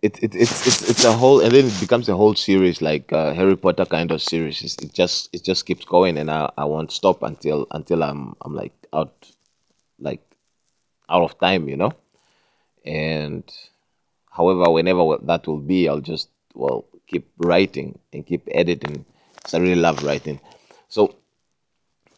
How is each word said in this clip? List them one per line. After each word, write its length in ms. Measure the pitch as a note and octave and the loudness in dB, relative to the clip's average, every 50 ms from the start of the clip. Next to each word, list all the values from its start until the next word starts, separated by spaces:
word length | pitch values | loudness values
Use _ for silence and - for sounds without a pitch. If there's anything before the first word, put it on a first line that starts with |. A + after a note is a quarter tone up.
| - | -4
it, 180 | G2+ - - | -4 -2 -2
it, 140 | A2+ G#2 G2+ | -6 -4 0
it's, 320 | F#2 A#2 - - - - | 0 0 0 0 0 0
it's, 200 | B2+ A2+ - - | 0 0 0 0
it's 160 | - A#2 - - | -2 0 4 4
a 80 | A#2 | 4
whole, 300 | A2+ A2+ B2+ C3 C#3 B2+ | 4 6 6 6 8 8
and 100 | - A2+ | 6 8
then 140 | B2 C#3 C3+ | 6 6 6
it 140 | A#2+ G2+ F#2 | 6 0 -4
becomes 300 | G2+ F2 A#2+ A#2+ A#2 G#2+ | -2 0 0 0 0 -2
a 60 | F#2 | 2
whole 200 | F#2 G#2+ G#2+ G#2 | 4 4 4 4
series, 440 | - - - F#2+ F#2+ F#2 F2+ E2 - | 2 0 2 4 4 4 4 2 0
like, 320 | D#2 D2+ D#2 C#2+ - - | -2 -2 -2 -2 -4 -2
uh, 220 | - D#2 D#2 D2+ D#2+ | -2 0 0 -2 0
Harry 240 | F2 F#2+ F#2+ F#2+ | 2 2 2 2
Potter 280 | - - F2+ E2+ - F2+ | 2 2 0 0 0 -2
kind 260 | - F2 D#2+ E2+ E2 | -2 -2 -4 -2 -2
of 100 | E2 D2+ | -4 -4
series. 400 | - - E2 E2 E2 D2 B1+ - | -4 -4 -4 -4 -4 -4 -8 -10
It's, 140 | - - - - - | -10 -12 -12 -12 -14
it 100 | - - | -12 -2
just, 400 | - F2+ E2+ - - - - - | -2 -2 -2 -2 -8 -8 -10 -14
it 100 | F2 - | -10 -4
just 220 | F#2+ F#2 - - | -4 -4 -4 -4
keeps 180 | - E2+ - - | -6 -8 -8 -6
going, 360 | - F2+ F2 F#2 F2+ D#2+ D2 | 2 2 4 4 4 0 -2
and 100 | D#2 D#2 | -4 -4
I, 220 | D#2 D#2 D2+ - - | -4 -4 -4 -6 -6
I 100 | - D2 | -6 -4
won't 260 | D2 D#2 D#2 D#2+ - | -4 -4 -4 -6 -8
stop 320 | - - - F#2+ F2 - - | -8 0 0 0 0 0 -4
until, 420 | - D2 - - D#2 D2+ D2 C2 - | -10 -10 -6 -4 -4 -2 -2 -4 -6
until 320 | - D#2+ D#2 - F2 E2 D#2 | -8 -12 -4 -4 -2 -2 -2
I'm, 320 | C#2+ C#2+ D2 C2 G1+ - _ | -4 -6 -10 -12 -14 -16 _
I'm, 120 | - - D2 | -14 -12 -10
like, 200 | - - - _ _ _ - - | -10 -12 -12 _ _ _ -8 -6
out, 380 | D#2 E2 F#2 _ _ _ _ _ _ _ _ _ _ _ _ _ _ _ _ _ | -6 -6 -6 _ _ _ _ _ _ _ _ _ _ _ _ _ _ _ _ _
like, 240 | _ C#2+ D2 - - _ _ _ _ _ _ _ _ _ _ _ _ _ _ _ _ _ - | _ -10 -10 -10 -10 _ _ _ _ _ _ _ _ _ _ _ _ _ _ _ _ _ -2
out 140 | E2+ F2+ E2+ | 0 0 0
of 160 | D#2 - - | 0 -2 -2
time, 280 | F#2 F#2 F#2+ F2+ D2+ | 0 0 0 0 -2
you 80 | C2+ C2+ | -6 -4
know? 180 | D2 F2 F2 E2+ _ _ _ _ _ _ _ _ _ _ _ _ _ _ _ _ _ - | -2 -4 -4 -4 _ _ _ _ _ _ _ _ _ _ _ _ _ _ _ _ _ -12
And 640 | C#2+ D#2 D2+ D#2 D#2+ D#2+ D2+ D2+ D2 E2 E2+ - - - - - _ _ _ _ _ _ _ _ _ _ _ _ _ | -8 -6 -4 -4 -4 -4 -6 -6 -8 -10 -12 -14 -16 -20 -20 -20 _ _ _ _ _ _ _ _ _ _ _ _ _
however, 400 | - - E2+ F#2 F#2+ F2+ F2 E2+ | -2 0 2 2 4 4 4 4
whenever 340 | D#2+ E2 E2 F#2 F#2 F2+ E2+ | 4 4 2 2 2 2 2
wha-, 140 | D#2+ D2+ - - | 2 0 -2 -2
that 240 | D#2+ E2+ D#2+ - | -2 -2 -2 -2
will 100 | D#2+ D#2 | -6 -8
be, 320 | D2+ C#2+ D2+ F#2 F#2 E2+ D2+ | -6 -4 -2 0 2 2 0
I'll 120 | D2 D2 | 0 -4
just, 280 | C#2 D2+ - - - _ _ _ _ _ _ | -6 -8 -10 -10 -10 _ _ _ _ _ _
well, 320 | - C2 C#2 B1+ A1+ - _ _ _ _ | -6 -4 -4 -4 -4 -8 _ _ _ _
keep 240 | - F#2 D#2+ - _ _ - | -8 -8 -8 -8 _ _ -4
writing 580 | E2+ F2 F2 F#2 G2 - - C#2+ D2 C2+ - - _ _ - | 0 2 2 2 2 0 -4 -10 -10 -10 -14 -18 _ _ -16
and 100 | D2+ D2 | -16 -8
keep 240 | - F2 - - - | -6 -8 -8 -6 -4
editing. 560 | - D#2+ F2 F2 E2+ - - D2 D2 C#2 - _ _ _ _ _ _ - | 0 0 0 0 0 -4 -6 -10 -10 -10 -14 _ _ _ _ _ _ -20
'Cause 120 | - - - | -12 -4 -2
I 60 | E2+ | 0
really 220 | F2+ F2+ F2+ F2 | 2 2 2 4
love 220 | E2 E2 D2+ C2 C#2+ | 2 2 0 0 -4
writing. 380 | C#2+ D2 D2 - D2+ C#2+ - _ _ - _ _ _ - _ _ _ | -4 -4 -4 -6 -10 -12 -12 _ _ -20 _ _ _ -20 _ _ _
So 260 | - G#2+ G#2 - - _ _ _ _ _ _ _ _ _ _ _ _ _ _ _ _ _ _ _ _ | 0 0 0 0 0 _ _ _ _ _ _ _ _ _ _ _ _ _ _ _ _ _ _ _ _